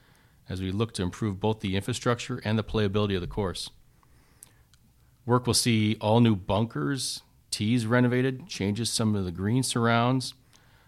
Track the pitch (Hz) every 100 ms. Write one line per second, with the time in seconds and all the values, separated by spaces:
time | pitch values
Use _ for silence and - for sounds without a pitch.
0 | _ _ _ _ - 92 95 98 113 -
1 | 90 - 110 95 107 110 101 95 95 120
2 | 127 117 - 127 104 110 104 113 104 101
3 | 104 95 87 - 98 85 - - - _
4 | _ - _ _ - _ _ _ _ _
5 | _ _ - 123 123 110 123 113 107 107
6 | 104 113 117 101 95 98 117 147 143 135
7 | - - - _ _ - 107 123 110 123
8 | 123 123 131 131 170 - 101 104 113 -
9 | 110 104 90 87 98 127 127 123 117 117
10 | 120 131 123 - _ - _ _